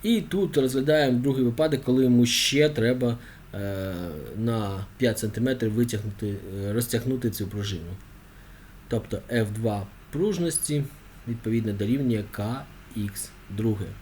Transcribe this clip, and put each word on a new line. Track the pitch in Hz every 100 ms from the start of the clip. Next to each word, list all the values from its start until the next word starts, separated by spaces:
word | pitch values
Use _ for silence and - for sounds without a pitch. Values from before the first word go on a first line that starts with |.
І | 214 233
тут | 151 185 185 147
розглядаємо | 131 131 139 151 139 123
другий | 135 131
випадок, | 123 117 156 139
коли | 127 127
йому | 127 120 120
ще | - - 139 151
треба, | 151 113 127 120 120 - - -
е, | 101 101 98 95 90 87 76 - 101
на | 113 113 101 95 98 -
п'ять | 123 104
сантиметрів | 110 110 123 127 113
витягнути, | 107 117 104 101 101 104 101 95 98
е, | 101
розтягнути | 110 120 113 127 131 120
цю | - 95
пружину. | 104 101 92 82 95 - - - - - - - - -
Тобто | 113 - 101 -
Ф | 120 107
два | 107 113 101 98 - -
пружності, | 143 202 175 170 160 - 147 143 - - - -
відповідно, | 117 110 113 110
дорівнює | 101 104 135 131 110 98
К | - 104 131 - - - 110
Х | 101 98 - - -
друге. | 98 113 101 98 98